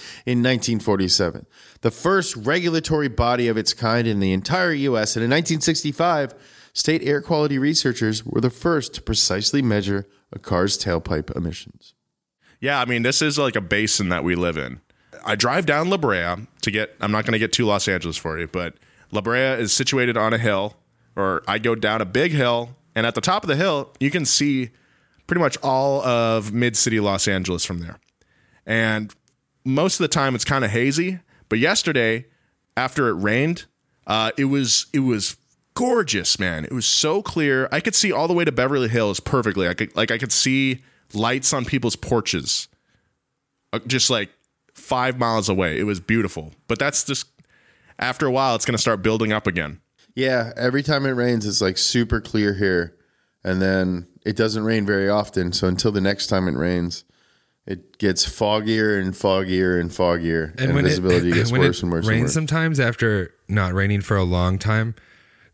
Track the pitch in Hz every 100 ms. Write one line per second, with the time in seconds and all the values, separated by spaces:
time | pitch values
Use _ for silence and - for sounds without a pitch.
0 | - - - 123 123 127 - 113 104 98
1 | 92 - 90 - - _ - - 117 -
2 | 165 196 175 117 110 165 175 165 - 156
3 | 143 113 120 123 120 110 104 - 113 117
4 | 117 104 95 95 - 175 180 151 139 117
5 | 107 117 117 143 165 156 156 160 151 -
6 | 170 160 135 - - - - - - 160
7 | 135 143 139 160 151 139 143 160 135 117
8 | 110 110 117 - 127 - 170 160 123 -
9 | - 110 - 98 107 143 127 104 98 98
10 | 101 _ _ - - 90 98 - - 82
11 | - 80 76 - 85 80 - - - _
12 | _ _ _ _ _ _ 131 139 123 120
13 | 120 135 156 143 139 107 90 104 107 -
14 | 95 87 76 87 87 78 64 64 _ _
15 | _ - - 104 120 151 160 147 170 190
16 | 143 95 85 90 113 _ - 107 107 -
17 | 104 104 110 110 107 - 113 101 - 92
18 | 85 80 82 80 82 92 87 - _ _
19 | _ 104 101 123 131 127 110 - 131 135
20 | 123 117 110 113 113 98 104 - _ _
21 | _ - 95 87 - 107 113 113 104 110
22 | 101 120 175 151 123 120 120 127 _ -
23 | 117 117 143 196 208 143 190 147 135 -
24 | 135 170 139 - 147 135 120 _ _ _
25 | _ _ - 175 156 - 139 131 139 139
26 | 127 120 113 113 104 110 120 107 - 113
27 | 101 98 - 95 90 87 - 87 85 82
28 | _ _ _ _ _ _ - 113 113 110
29 | 107 - _ _ _ _ 131 135 185 -
30 | 160 165 139 123 - 139 117 113 127 143
31 | 180 185 - _ _ 110 143 208 - 139
32 | 113 113 131 _ _ _ _ - 127 -
33 | 123 87 101 113 151 175 - _ _ _
34 | - 110 110 123 135 139 127 - - 143
35 | 131 110 98 - _ _ _ - 247 233
36 | 180 104 82 - 92 80 78 127 104 -
37 | 156 185 208 - 147 131 131 147 226 -
38 | 208 139 165 170 165 123 127 139 120 117
39 | 107 95 - 135 110 92 87 90 107 -
40 | 113 117 127 - 131 135 135 127 - _
41 | _ 104 113 131 131 143 120 139 117 -
42 | - 120 - 87 64 - - _ _ _
43 | _ _ _ _ _ _ _ 117 123 127
44 | - 120 101 _ _ _ _ - - 127
45 | 127 127 117 113 101 95 90 69 104 95
46 | 87 113 98 - 78 - _ 117 139 143
47 | - 139 - _ - _ _ _ _ -
48 | 123 127 143 127 135 113 - 117 - 107
49 | 98 110 110 107 104 87 76 73 _ _
50 | _ - 131 127 113 - 127 131 143 143
51 | 139 127 120 117 104 98 95 92 - 123
52 | 113 113 - 110 104 98 101 90 85 -
53 | _ _ _ _ 95 92 95 95 92 90
54 | 87 _ - 101 110 110 110 113 101 101
55 | 98 104 104 - 90 92 92 90 117 104
56 | 95 101 - 95 92 65 85 90 87 -
57 | - _ _ _ _ _ - 92 - _
58 | 101 87 - - 107 107 107 110 107 101
59 | 95 92 101 95 92 92 92 90 87 -
60 | 90 87 82 82 80 80 131 - 92 92
61 | 92 87 87 85 113 123 90 - 90 85
62 | 95 110 127 151 156 160 165 147 120 117
63 | 117 104 87 _ _ 104 92 92 98 104
64 | 98 101 90 90 90 95 104 110 113 110
65 | _ - _ _ _